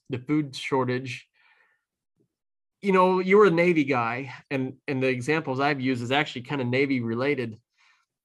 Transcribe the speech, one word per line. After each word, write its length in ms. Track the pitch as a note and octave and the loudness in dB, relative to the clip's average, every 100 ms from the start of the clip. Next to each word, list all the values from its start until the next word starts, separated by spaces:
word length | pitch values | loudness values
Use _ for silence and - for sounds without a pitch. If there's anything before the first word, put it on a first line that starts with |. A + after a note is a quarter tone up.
| - | -10
the 80 | B2 | -10
food 360 | B2+ D3+ C#3+ | -2 -2 -2
shortage. 720 | - - C3+ B2 B2+ C3 B2 - _ _ _ _ _ _ _ _ _ _ _ _ _ _ _ | -8 -4 -2 -2 -4 -8 -12 -16 _ _ _ _ _ _ _ _ _ _ _ _ _ _ _
You 100 | G3+ | 2
know, 280 | F#3+ F#3 F#3 | 4 6 4
you 180 | F#3 G3+ | 4 6
were 80 | G3+ | 6
a 40 | |
Navy 340 | E3 F3 E3 | 6 4 2
guy, 480 | C3+ C3 A#2 A#2+ C3+ - - | 2 0 -2 -4 -10 -16 -8
and, 240 | C#3 C3 C3 - | -6 -6 -8 -6
and 160 | C3+ | -2
the 60 | C3 | 0
examples 520 | B2+ B2 D#3 D3 C3 | 0 0 -2 -2 -2
I've 200 | C#3+ C#3+ | 0 0
used 220 | B2+ B2 | -2 -2
is 100 | A#2+ | -2
actually 300 | C#3 D3 B2+ | -2 -2 -6
kinda 220 | B2 C#3+ | -8 -6
Navy 360 | B2 B2+ C#3 C3 | -2 0 0 -2
related, 580 | A#2 A2+ C3+ C3 A#2 A2 _ _ _ _ _ _ | -2 -2 -2 -2 -6 -10 _ _ _ _ _ _